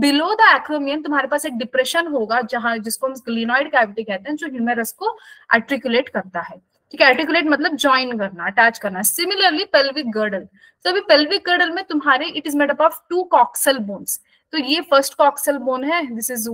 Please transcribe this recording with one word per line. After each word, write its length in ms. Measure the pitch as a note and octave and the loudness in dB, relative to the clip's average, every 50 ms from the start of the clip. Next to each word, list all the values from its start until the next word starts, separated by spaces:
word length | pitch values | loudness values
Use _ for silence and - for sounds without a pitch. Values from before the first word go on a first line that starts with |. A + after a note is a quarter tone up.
Below 300 | C#4+ C#4+ C#4 D4 D#4+ F#4 G#4+ | 2 2 2 2 0 0 2
the 180 | G#4+ A4 F#4+ | 4 4 4
acromion 520 | D4+ C4 - - D4+ D4 C#4 C#4 C#4+ D#4 D4+ | 4 4 0 -4 -4 -4 -2 -4 -4 -4 -4
तुम्हारे 240 | D4+ D4 C4+ C4 - | -2 -2 -2 -2 -2
पास 180 | D4 D4 - | -2 -4 -4
एक 120 | D#4 B3 A3+ | -4 -6 -6
depression 480 | B3 A3+ - B3+ B3+ B3+ - E4+ E4+ | -8 -4 -2 -2 -2 0 0 -2 -2
होगा, 340 | D#4+ D4 B3+ G#3+ G3 A3+ B3+ | -2 -2 -2 -2 -2 -2 -2
जहां, 400 | B3 G#3+ B3 A#3+ A3 A#3 A#3 A3+ | -2 -2 -4 -4 -2 -2 -4 -4
जिसको 240 | G#3 A3+ A3 - C4+ | -6 -8 -6 -6 -6
हम 80 | C4 C4 B3+ - A#3 | -6 -6 -8 -8 -6
glenoid 440 | A#3 A3+ A3+ A3+ B3 C4+ D4+ D#4 D4+ | -4 -4 -2 0 0 0 0 0 2
cavity 320 | C4 A3+ G3+ G3+ A3+ A3 | 0 0 0 -2 -6 -6
कहते 220 | G#3+ G3 F#3+ G3 C#4 | -6 -6 -6 -6 -6
हैं, 80 | D4+ | -8
जो 100 | D4+ E4 | -6 -8
humerus 460 | D4+ C4 A#3+ A#3 A#3 A#3+ A#3 A3+ - | -8 -6 -4 -2 -2 0 -2 -4 -6
को 240 | - - F#4 A4+ A4+ - - - - - _ - - | -6 -8 -6 -6 -6 -8 -12 -20 -20 -16 _ 0 0
articulate 540 | A3+ A3 - C#4 A#3 - A#3+ A#3 B3+ C#4+ - | 0 2 0 -4 -2 -2 0 0 0 0 -2
करता 320 | - G#3 F#3 F#3+ - E3+ | -4 -8 -8 -8 -8 -8
है, 200 | E3 - - - _ _ _ _ _ _ | -8 -10 -14 -20 _ _ _ _ _ _
ठीक 100 | - D#4 | 0 4
है? 60 | D#4 | 4
articulate 400 | C4 B3+ C#4+ D#4+ D#4+ D#4 E4+ D4 | 6 4 4 0 0 0 0 2
मतलब 300 | D#4 C#4+ C#4 D#4 F4+ D4+ | 2 2 0 0 -2 -2
ज्वाइन 420 | - C#4+ C#4 C4+ C4 B3+ B3 A#3+ G#3+ | 0 2 2 2 2 0 -2 -4 -4
करना, 280 | G3+ F#3+ F#3 E3+ E3+ | -6 -6 -8 -8 -8
attach 320 | F#3+ G3+ A#3+ A3+ A#3 A3+ - | -2 2 4 4 4 2 0
करना। 220 | - G3+ F#3 F#3 | -4 -6 -4 -2
Similarly 640 | - - - - F4 F4+ G4+ F#4+ G4 F4+ D#4 E4 G4+ - - | -2 -2 -2 -2 -2 -2 0 2 2 2 2 0 0 2 2
pelvic 380 | C#4+ C#4 C#4 C4+ D4+ C#4+ A#3 G#3+ | 2 2 2 -2 -4 -6 -4 -4
girdle, 300 | G#3+ G#3+ G#3 G3 F#3 D3+ - _ _ _ _ _ _ - | -2 -2 -2 -4 -6 -8 -12 _ _ _ _ _ _ -4
तो 60 | F4 | -2
अभी 100 | F#4 G4+ G4 G4+ | -2 0 4 4
pelvic 320 | F4+ D4+ D4+ D4 G4 G4+ - F4+ | 4 4 4 2 -2 -2 0 0
girdle 260 | F4 F4 F4 E4 E4 | 2 2 2 0 -2
में 80 | F#4+ F#4+ | -4 -6
तुम्हारे, 420 | - E4 D4 C#4+ D4 C4 C4 D#4 E4+ - | -4 -4 0 2 2 2 2 0 -4 -6
it 100 | D4+ - | -6 -4
is 80 | D#4 C#4+ | -2 0
made 160 | D4 C#4+ C#4 | 2 2 2
up 100 | C#4+ C#4+ | 2 2
of 180 | D4+ E4 - - _ - | 2 2 0 -2 _ -4
two 100 | E4+ F4+ F4+ F4+ E4 | -2 -2 0 4 4
coxal 460 | C4+ A#3+ A#3+ - - - C#4+ C#4 B3+ G#3 G3+ | 4 4 2 0 -2 0 0 0 0 -2 -8
bones, 300 | G3 F3+ - - - - _ _ _ _ _ _ | -10 -10 -8 -8 -10 -10 _ _ _ _ _ _
तो 60 | - D#4+ | -6 -4
ये 220 | B3 C4 D4+ E4+ - - | -2 -2 -2 -2 0 2
first 240 | C#4 C#4 C#4 - - - | 4 2 2 2 2 2
coxal 380 | D4+ C#4 - - - D4+ C#4+ C#4 | 2 2 2 0 0 -2 -2 0
bone 260 | A#3+ C4 B3+ B3+ C4 | -2 -4 -4 -2 -2
है, 180 | D4 E4+ F4 D#4 B3 | -2 -2 -2 -2 -4
this 200 | A#3 A3+ A3+ - | -6 -8 -8 -6
is 160 | B3+ A3+ G#3+ A#3 | -6 -6 -6 -6